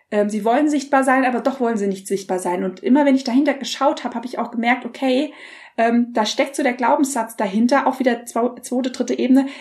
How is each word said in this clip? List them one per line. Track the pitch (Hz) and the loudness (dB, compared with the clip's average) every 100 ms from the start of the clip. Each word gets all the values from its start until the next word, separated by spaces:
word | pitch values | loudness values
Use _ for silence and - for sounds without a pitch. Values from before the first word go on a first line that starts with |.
| _ | _
Ähm, | 208 208 | 0 0
sie | 214 214 | 0 2
wollen | 254 302 | 2 2
sichtbar | 294 - 269 | 0 0 2
sein, | 262 262 262 | 4 2 2
aber | 240 | 0
doch | 262 269 | -2 -2
wollen | 233 214 | -2 0
sie | 202 | -2
nicht | 190 - | -4 -4
sichtbar | 190 - 185 | -6 -4 -4
sein. | 180 185 | -2 -4
Und | 190 185 | -4 -4
immer | - 277 285 | 2 4 4
wenn | 269 | 2
ich | |
dahinter | 254 247 285 | 2 2 2
geschaut | 277 - - 269 294 | -2 -6 0 0 0
habe, | - 240 | -6 -8
habe | 240 | -8
ich | - | -6
auch | 220 | -6
gemerkt, | 233 233 254 240 | -2 -2 -2 -4
okay, | - 262 254 294 - - - - - | -4 0 0 -2 -8 -20 -20 -10 0
ähm, | 226 233 240 | 2 2 2
da | - 214 | 0 0
steckt | - 285 - | 0 -2 -2
so | |
der | 262 | -2
Glaubenssatz | 247 240 302 262 - - - | 0 2 2 2 -2 -6 -4
dahinter, | 208 202 240 277 269 | -2 2 4 4 2
auch | 262 | 0
wieder | 254 233 - | 0 0 -4
zwo-, | 233 240 247 | -2 -2 -4
zweite, | - 247 254 | -6 -4 -4
dritte | 262 247 247 | -4 -4 -2
Ebene, | 247 262 269 - | 4 4 4 -6